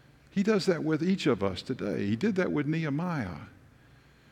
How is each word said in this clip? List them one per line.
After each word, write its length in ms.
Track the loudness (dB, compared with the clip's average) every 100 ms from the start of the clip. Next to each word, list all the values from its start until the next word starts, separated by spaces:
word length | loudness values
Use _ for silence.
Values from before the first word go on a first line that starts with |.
| -20 -20 -6
He 140 | 0
does 220 | 2 2 2
that 180 | 0
with 180 | 0 0
each 240 | 2 2 2
of 160 | 2
us 200 | 2 -2
today. 440 | -6 -4 -4 -2 0
He 80 |
did 220 | 0 0 0
that 160 | 0
with 140 | 0 0
Nehemiah. 840 | -2 -2 -2 -2 -4 -4 -8 -14 -20 -20 -20 -20 -20 -20 -20 -20